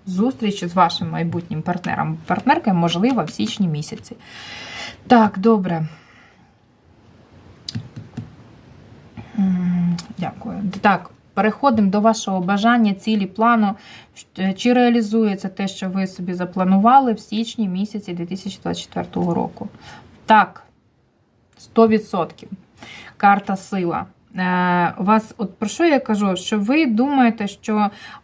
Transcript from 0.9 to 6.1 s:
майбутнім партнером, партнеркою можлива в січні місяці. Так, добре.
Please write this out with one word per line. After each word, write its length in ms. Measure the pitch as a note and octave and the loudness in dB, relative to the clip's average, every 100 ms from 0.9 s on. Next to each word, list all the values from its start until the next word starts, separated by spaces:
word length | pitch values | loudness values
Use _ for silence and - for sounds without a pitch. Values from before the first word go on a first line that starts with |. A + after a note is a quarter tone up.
| - E3 | 0 -6
майбутнім 520 | D#3+ E3+ E3+ E3+ D#3 | -4 -4 -4 -6 -8
партнером, 560 | E3+ F3 F3 - D3+ D#3+ - | -4 -6 -4 -4 -4 -4 -4
партнеркою 500 | F#3 B3+ D#4+ A#3 F3+ | -2 2 0 2 2
можлива 480 | E3+ D#3+ A#3 A#3+ | 2 2 0 0
в 60 | D#3 | -2
січні 380 | - G#3+ - F3+ | -4 -6 -2 -2
місяці. 480 | D3 D3 - - - - - - - - - - - - | -2 -6 -12 -16 -20 -20 -20 -16 -16 -14 -14 -14 -12 4
Так, 320 | A#3+ G#3+ G3 | 4 4 2
добре. 480 | A3 A3 F3+ E3 D#3+ - - | 2 2 2 -4 -4 -10 -20